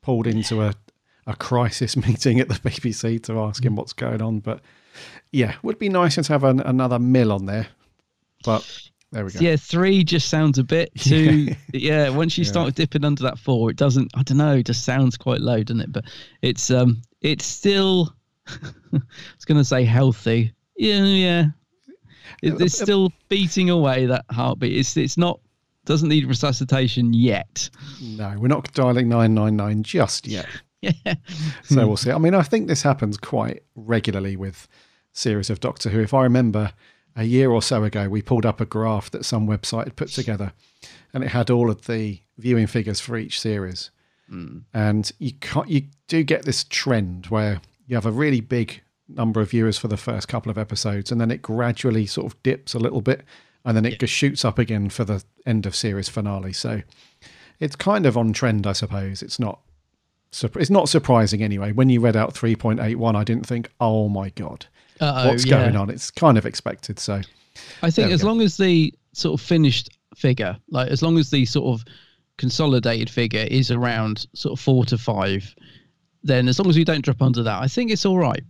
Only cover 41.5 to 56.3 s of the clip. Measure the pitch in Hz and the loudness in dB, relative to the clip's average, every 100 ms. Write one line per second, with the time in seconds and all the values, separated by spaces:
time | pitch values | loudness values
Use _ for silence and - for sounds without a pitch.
41.5 | 120 120 104 - 113 107 98 _ - 117 | 2 2 0 -4 -6 -4 -8 _ -10 0
42.5 | 120 107 120 104 98 - 117 - - 113 | 2 2 0 -4 -6 -6 -8 -8 -6 -4
43.5 | 104 92 90 - _ _ _ _ 92 82 | -4 -6 -10 -14 _ _ _ _ -14 -14
44.5 | 80 117 113 107 104 101 - 135 - - | -16 -10 -2 0 0 -2 -6 -10 -8 -6
45.5 | - - 156 143 _ _ 165 151 156 - | -4 -2 -2 -4 _ _ -2 0 -2 -2
46.5 | 135 - - - 120 95 90 87 110 107 | -6 -4 -6 -2 0 -2 -6 -4 -2 -2
47.5 | 92 - _ - 123 110 110 151 131 110 | -4 -8 _ -6 -4 -2 -2 0 0 -2
48.5 | 123 110 - _ _ _ - 113 110 104 | -4 -4 -8 _ _ _ -4 -2 0 0
49.5 | 117 110 104 113 104 - 110 - 117 113 | 0 0 -2 -4 -6 -6 -8 -6 -8 -6
50.5 | 104 104 104 113 101 101 120 117 117 - | -8 -6 -6 -4 -4 -4 -2 -2 -4 -6
51.5 | 110 120 117 131 110 104 - - - - | -2 -2 -2 0 0 -2 -4 -8 -6 -4
52.5 | - - - 117 135 104 131 - - _ | -4 -6 -4 -2 -2 -2 -2 -4 -20 _
53.5 | _ - 110 113 107 120 - 143 139 120 | _ 0 2 0 -2 -4 0 0 0 -2
54.5 | 104 117 110 101 - 104 101 - _ - | 0 0 0 -4 -4 -4 -4 -6 _ -2
55.5 | 113 98 - 113 101 98 - 104 | -2 -2 -4 -4 -4 -6 -6 -6